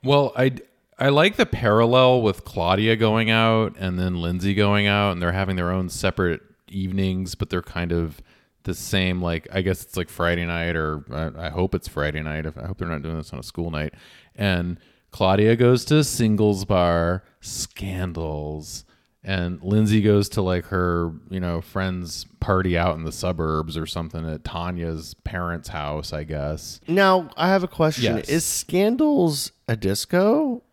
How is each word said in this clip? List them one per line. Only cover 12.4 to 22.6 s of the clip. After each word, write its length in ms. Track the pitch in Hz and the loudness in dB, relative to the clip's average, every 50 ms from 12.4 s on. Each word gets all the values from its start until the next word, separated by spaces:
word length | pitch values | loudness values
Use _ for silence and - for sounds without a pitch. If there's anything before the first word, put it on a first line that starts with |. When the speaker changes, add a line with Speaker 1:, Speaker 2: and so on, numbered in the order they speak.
| 78 | -6
Speaker 1:
If, 120 | 78 76 - | -8 -8 -10
I 80 | 57 | -10
hope 120 | 87 95 - | -10 -8 -8
they're 100 | 87 85 | -6 -6
not 140 | 80 76 | -6 -6
doing 160 | 69 80 80 80 | -6 -6 -8 -8
this 160 | 76 - - | -8 -10 -12
on 60 | 67 | -14
a 40 | - | -14
school 280 | - - - 85 85 | -12 -8 -8 -6 -6
night. 220 | 80 76 78 76 - - - - - - _ _ _ | -4 -4 -6 -6 -8 -12 -20 -20 -20 -20 _ _ _
And 440 | - 104 101 92 87 87 87 90 - _ _ _ _ _ _ | -2 0 0 0 0 0 -2 -6 -8 _ _ _ _ _ _
Claudia 460 | - - 101 92 95 98 107 110 117 113 | -4 0 2 4 4 4 6 4 4 6
goes 260 | 123 120 127 123 - | 6 4 4 4 2
to 120 | - 147 156 | 2 2 2
a 60 | 147 | 2
singles 580 | - - - 120 110 107 101 107 104 101 95 95 | 2 0 0 2 2 4 4 4 2 2 0 0
bar, 640 | 90 104 92 87 87 85 85 82 85 90 92 - _ _ _ | 0 2 4 4 4 4 2 2 0 0 -2 -6 _ _ _
scandals. 1400 | - - - - - - _ - 98 98 95 92 90 90 82 80 82 78 78 76 76 76 78 78 76 - - - - _ _ _ _ _ _ _ | -16 -12 -10 -10 -10 -10 _ -10 -10 -8 -6 -6 -6 -6 -6 -6 -6 -6 -6 -6 -6 -8 -8 -10 -10 -12 -16 -16 -18 _ _ _ _ _ _ _
And 400 | _ 95 98 92 87 87 90 85 | _ -6 -4 -4 -4 -4 -6 -6
Lindsay 400 | - 92 101 107 107 104 107 107 | -2 0 2 4 4 4 4 4
goes 280 | 101 107 104 104 101 - | 6 6 4 4 2 0
to, 120 | - 110 | -2 -2
like, 260 | 95 92 92 90 85 - | 0 0 0 -2 -2 -2
her, 440 | 101 92 90 87 85 85 85 85 80 78 - - | -2 0 0 2 0 0 -2 -2 -6 -10 -14 -10
you 120 | 95 95 | -8 -6
know, 180 | 90 87 85 82 | -4 -4 -4 -4
friend's 680 | 85 - - 95 95 95 92 90 90 82 - - - - _ _ | -6 -6 -6 -4 -4 -4 -4 -6 -8 -10 -12 -14 -14 -16 _ _
party 380 | - - 98 92 | -2 0 0 2